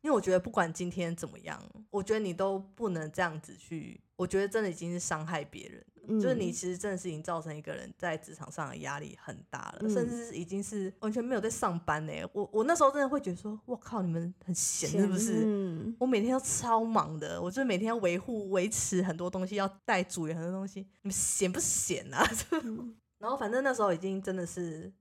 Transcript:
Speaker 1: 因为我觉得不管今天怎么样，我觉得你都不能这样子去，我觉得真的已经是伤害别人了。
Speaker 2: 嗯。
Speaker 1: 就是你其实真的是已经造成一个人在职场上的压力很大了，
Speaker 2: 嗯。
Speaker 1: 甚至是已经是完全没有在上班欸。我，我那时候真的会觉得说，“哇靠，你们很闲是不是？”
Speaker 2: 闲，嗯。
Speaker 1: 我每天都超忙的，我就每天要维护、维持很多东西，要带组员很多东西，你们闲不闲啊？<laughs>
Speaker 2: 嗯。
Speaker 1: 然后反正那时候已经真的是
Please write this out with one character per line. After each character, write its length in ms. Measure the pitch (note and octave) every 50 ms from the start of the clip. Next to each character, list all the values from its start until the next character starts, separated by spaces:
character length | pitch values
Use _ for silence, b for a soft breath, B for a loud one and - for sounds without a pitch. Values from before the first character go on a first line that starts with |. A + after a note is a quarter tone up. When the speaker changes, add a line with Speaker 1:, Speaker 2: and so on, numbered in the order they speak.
Speaker 1:
因 80 | - D4+
为 60 | D4
我 40 | G#3+
觉 120 | F#3+ F#3+
得 80 | F#3 F3+
不 100 | F3+ A#3+
管 220 | A3+ G#3 F3+ E3 E3
今 160 | - F3+ F3
天 260 | E3+ F#3 F3 E3 E3+
怎 140 | E3+ - D3
么 80 | -
样， 260 | - - D#3+ D3+ - - - - - - _
我 100 | - G3+
觉 100 | F#3+ G3+
得 80 | A3 A3
你 140 | G#3+ F#3+ E3+
都 240 | F3 F#3+ G3 G3
不 320 | G3 G3 G3 - - A#3 G#3
能 200 | F3+ E3 D#3 D#3
这 100 | D3+ -
样 180 | F#3 E3+ D#3 D#3
子 160 | - - -
去， 460 | - - - E3+ D#3+ D3 - - - _ _ _
我 100 | - F3+
觉 140 | F3+ - F#3+
得 60 | G3+
真 160 | G3+ G3 A3+ G#3+
的 40 |
已 60 | F#3+ E3+
经 180 | E3+ E3+ E3+
是 80 | F3 F3
伤 240 | E3+ - F3 D#3 D#3
害 200 | D#3 F3 D#3 C#3+
别 260 | - - - - -
人 80 | -
了。 240 | - - - _ - -
Speaker 2:
嗯。 120 | - A3 A3
Speaker 1:
就 80 | G3+
是 60 | B3+ C4
你 180 | A#3 G3 F3
其 160 | D#3+ - -
实 80 | F3+ F3+
真 160 | F3+ - G#3
的 60 | G3
是 100 | F#3 -
已 40 | F3+
经 100 | D#3+ D3+
造 180 | D#3+ - F3 E3
成 160 | D#3 D#3+ D3+
一 60 | D3+
个 100 | D3+ -
人 220 | - B2+ - - - _
在 180 | - F3 D#3
职 160 | D#3 - - D#3+
场 180 | - - -
上 160 | D3 - D#3
的 100 | C3 B2+
压 220 | D#3 D3+ C3+ C#3+ C#3+
力 160 | D3+ C#3+ - -
很 240 | - - - C3 - _
大 80 | - - - - -
了， 60 | -
Speaker 2:
嗯。 80 | G#3 A3
Speaker 1:
甚 180 | G#3 - A#3 A#3+
至 160 | A#3+ A#3+ A#3
是 80 | A#3 -
已 100 | - F3
经 180 | E3+ F#3+ G3
是 300 | G3+ G3+ G#3+ G#3 F#3+ F#3+ F#3+ _
完 100 | - G#3+
全 120 | G#3+ A#3+ A#3
没 120 | B3 C4
有 40 | G#3+
在 80 | G3+
上 320 | A3 A3+ - - G#3 F3 E3+
班 220 | E3+ - D3+ D3+ D#3
欸。 200 | D#3 D3+ D#3 - - _
我， 160 | G3+ G3+ -
我 120 | - G#3+ A3+
那 100 | C#4+ E4+
时 80 | E4
候 80 | D4+ C4+
真 100 | C#4 D4
的 80 | C#4
会 140 | C4 C4+ C#4
觉 80 | C#4 F#3
得 80 | E3
说 200 | - - G#3+ G#3+ G#3+ _
，“哇 100 | - B3 -
靠， 220 | - - - A3
你 80 | F#3+ E3+
们 240 | E3 E3 E3+ F3 F#3 _ -
很 100 | - F3+
闲 340 | - - - - - E3+ D3
是 160 | D#3 F3 G3
不 100 | G3+ F#3
是？” 180 | F#3+ A3 A3+ A3
Speaker 2:
闲， 60 | A3 A3
嗯。 500 | A3 G#3 G3+ G3 F#3 E3 D#3+ - G#3 A#3 -
Speaker 1:
我 80 | B3+
每 120 | B3+ B3+ G#3
天 140 | G3+ A#3 B3+
都 100 | C4 B3+
超 400 | - - - - A#3+ A3+ A3+ A3+
忙 360 | A3+ A3+ G#3 - D3+ D#3+ D#3
的， 200 | D3 D3+ E3+ E3+
我 120 | F3 F3+
就 120 | F#3+ B3+ C4+
每 140 | B3 G3+
天 100 | F3+ G#3
要 80 | A3 A#3
维 200 | A#3+ G3 F3 F3
护、 320 | F#3 F#3+ - A#3+ G#3+ G3+ F#3
维 180 | F#3+ F#3+ F3+
持 360 | G#3+ A3 - - - - F3+ F#3
很 120 | F#3 D#3+
多 140 | E3 F3 F3+
东 160 | F#3 F#3+ F#3
西， 80 | F#3 G#3
要 140 | G3+ G3 G3 G3 - _
带 160 | - A3 F#3
组 260 | F3+ F3+ - F3+ E3
员 80 | D#3 E3
很 80 | E3+ D#3+
多 80 | F3
东 160 | F#3 F#3+ F#3+
西， 120 | G3 - G3 G3 G3 b b b
你 60 | G3+
们 20 |
闲 380 | F#3+ - - - - - G3 F3+
不 100 | F#3 E4
闲 520 | - - - - - - F3 - - -
啊？ 160 | - - D#4 - A#3
<laughs> 200 | A3 - - E4+ D#4+ B3
Speaker 2:
嗯。 320 | A#3 A3 A3+ B3 A#3 A3+ _ _ _ _ _
Speaker 1:
然 100 | G#3 A3
后 80 | C4
反 140 | C#4 B3+ G#3
正 120 | A3+ B3+ C4+
那 80 | C#4
时 120 | B3+ B3 G#3+
候 100 | G3+ F3
已 40 | D#3+
经 200 | F3+ F#3+ F#3+ F#3+
真 160 | F#3+ G3 F#3+
的 80 | F#3 F3
是 480 | E3+ - - F3 E3+ D#3 D#3 E3+ F#3+ F#3+ _